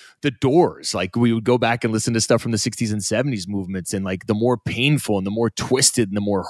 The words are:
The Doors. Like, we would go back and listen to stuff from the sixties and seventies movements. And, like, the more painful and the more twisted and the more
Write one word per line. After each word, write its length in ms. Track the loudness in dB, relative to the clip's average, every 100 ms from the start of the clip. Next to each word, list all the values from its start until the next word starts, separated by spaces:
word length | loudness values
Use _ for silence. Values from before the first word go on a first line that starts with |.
| -20 _
The 100 | -6
Doors. 640 | -2 2 4 4 0 -6 -4
Like, 200 | -2 2
we 180 | 2
would 100 | 2
go 140 | 2 2
back 260 | 2 0
and 100 | 0
listen 200 | 0 0
to 80 | 0
stuff 200 | 2 2
from 100 | 2
the 60 | -2
sixties 340 | -2 -4 -4
and 120 | -2
seventies 440 | -2 -2 -2 -4 -4
movements. 460 | -6 -6 -8 -6
And, 100 | -4 -4
like, 200 | -6 -2
the 80 |
more 240 | 0 2 0
painful 600 | -2 -2 0 0 0 -2
and 100 | -2
the 40 |
more 180 | -2 -2
twisted 560 | -2 -2 2 2 2 0
and 100 | 0
the 40 |
more 220 | -2 -2 2